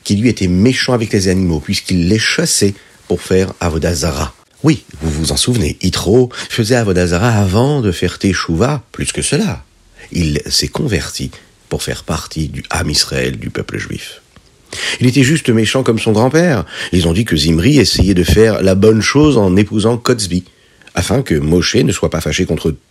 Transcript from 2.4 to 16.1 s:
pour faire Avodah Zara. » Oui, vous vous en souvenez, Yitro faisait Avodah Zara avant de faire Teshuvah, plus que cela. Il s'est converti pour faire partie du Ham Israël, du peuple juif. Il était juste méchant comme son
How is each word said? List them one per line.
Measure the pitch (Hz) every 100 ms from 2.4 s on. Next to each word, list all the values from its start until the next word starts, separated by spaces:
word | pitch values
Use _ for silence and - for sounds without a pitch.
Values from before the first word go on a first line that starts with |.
| 170 - 101 101 - - -
pour | 90
faire | - 92 95 -
Avodah | 87 80 87 87
Zara. » | 85 73 78 - _ _
Oui, | 156 147 - -
vous | 80
vous | 73 78
en | 71
souvenez, | - 123 78 -
Yitro | 92 - - 117 123 - -
faisait | - 110 123
Avodah | 110 90 90
Zara | 85 120
avant | 107 98 98 135 147
de | 107
faire | 82 90 -
Teshuvah, | 98 90 - 82 120 147 -
plus | - -
que | -
cela. | - 151 208 90 - _ _ - -
Il | - 80 73 -
s'est | - -
converti | - 147 95 - - - - - _ -
pour | -
faire | - 123
partie | - 82 - - 76
du | 67 -
Ham | 82 -
Israël, | 73 - 67 64 -
du | -
peuple | - - -
juif. | - - - - _ - _ _ _ - - -
Il | 123
était | 131
juste | 131 160 -
méchant | 113 110 131
comme | 127 113
son | 117